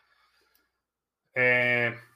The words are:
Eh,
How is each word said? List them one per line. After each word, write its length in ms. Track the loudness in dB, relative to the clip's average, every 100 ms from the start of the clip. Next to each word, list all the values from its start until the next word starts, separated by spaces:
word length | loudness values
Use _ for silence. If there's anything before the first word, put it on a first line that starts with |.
| _ _ _ _ _ _ _ _ _ _ _ _ _
Eh, 640 | -2 0 2 0 -2 -4 -6 -18